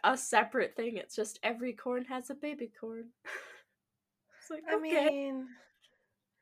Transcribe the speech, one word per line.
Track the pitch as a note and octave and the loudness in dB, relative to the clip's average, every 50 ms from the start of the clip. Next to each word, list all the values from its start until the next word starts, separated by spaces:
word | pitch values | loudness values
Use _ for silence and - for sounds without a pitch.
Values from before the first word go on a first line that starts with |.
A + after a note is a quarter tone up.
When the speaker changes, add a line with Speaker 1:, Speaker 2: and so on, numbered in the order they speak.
| - | 4
Speaker 1:
a | - C4 | 4 4
separate | C4 - - - G#3+ G#3+ G#3 - - - - - | 4 2 4 6 6 6 6 4 0 0 0 0
thing. | - A3+ A#3+ A3+ | -2 -4 -4 -4
It's | F#3 - - - | -6 -8 -6 -4
just | - G#3+ G#3+ - - - | -4 -4 -4 -4 -2 -2
every | A3 A#3 A#3 B3 B3+ A3+ | -2 -2 -2 -4 -6 -6
corn | - - B3+ B3 B3 B3 | -6 -4 -4 -4 -4 -4
has | - C4 B3+ B3+ - | -4 -6 -8 -8 -8
a | C#4 | -10
baby | C#4 - D4 D4 C#4+ A#3+ G#3+ - - | -8 -6 -6 -6 -6 -8 -10 -10 -10
corn." | - A3+ A3+ A3+ A#3 A#3 - _ - | -12 -10 -10 -10 -12 -14 -18 _ -14
<laughs> | - - - - - - - - _ _ _ _ _ _ _ _ _ _ _ _ _ _ - | -12 -12 -12 -12 -14 -18 -20 -20 _ _ _ _ _ _ _ _ _ _ _ _ _ _ -20
It's | - - | -14 -12
like, | D#4+ D4+ D#4+ D#4+ | -12 -8 -2 0
Speaker 2:
I | D#4+ | 0
Speaker 1:
"Okay." | G#4+ D#4 D#4 E4+ D4+ C#4 D4+ | 2 2 4 4 4 6 6
Speaker 2:
mean, | C#4 C#4 C#4 C#4 C4+ C4 C4 B3+ B3 - - _ _ _ _ _ _ _ _ _ _ _ _ _ _ _ | 4 2 0 -2 -4 -6 -8 -10 -14 -20 -20 _ _ _ _ _ _ _ _ _ _ _ _ _ _ _